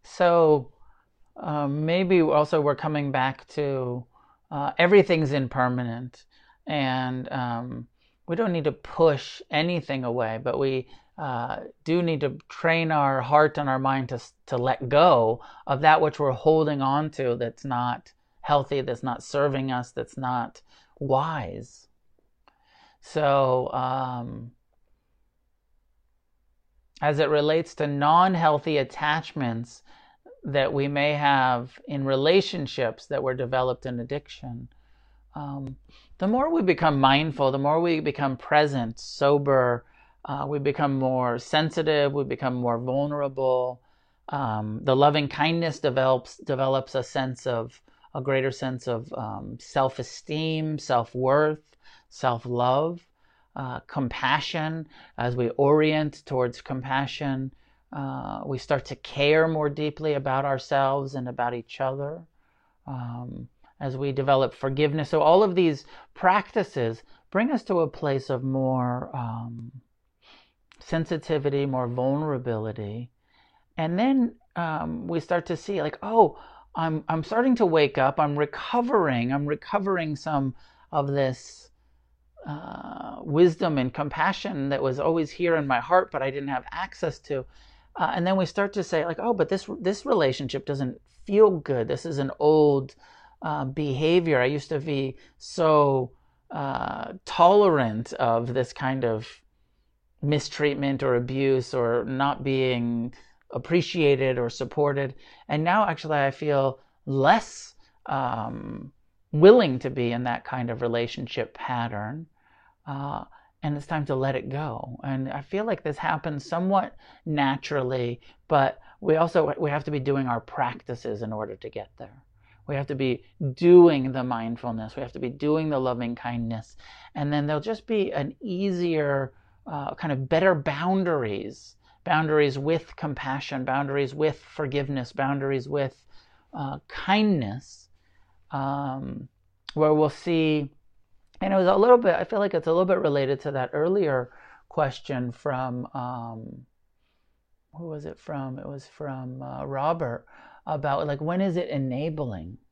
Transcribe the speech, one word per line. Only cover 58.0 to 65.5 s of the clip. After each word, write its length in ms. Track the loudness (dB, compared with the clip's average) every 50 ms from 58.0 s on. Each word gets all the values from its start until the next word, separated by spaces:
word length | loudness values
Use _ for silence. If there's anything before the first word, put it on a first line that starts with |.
| -8 -8 -8 -8 -8 -8 -10 -8 -6
we 120 | -6 -6
start 260 | -8 -2 -2 -2 -2 -2
to 100 | -8 -14
care 500 | -12 -12 -12 -2 0 4 4 6 4 4
more 220 | 2 2 0 0 -2
deeply 440 | -2 -2 -4 -4 -4 -4 -2 -2 -2
about 300 | 0 -2 -2 -2 0 0
ourselves 720 | 0 -2 -4 -2 0 2 2 2 2 2 0 -4 -4 -8
and 140 | -8 -8 -8
about 240 | -4 -4 -4 -2 -4
each 260 | -6 -10 _ -8 -4
other. 420 | -4 -4 -2 -4 -6 -8 -8 -12 -16 _ _ _ _ _ _ _ _ _ _ _ _
Um, 600 | -12 -10 -10 -8 -10 -10 -10 -10 -12 -12 -12 -14 -16 _ _ -20 _ _ _
as 160 | -8 -8 -6
we 160 | -4 -4 -4
develop 420 | -2 -2 2 4 4 4 4 0 -2
forgiveness. 560 | -4 -4 -4 0 2 2 2 2 -2 -2 0
So 120 | 0 4
all 220 | 6 6 6 6 6
of 100 | 4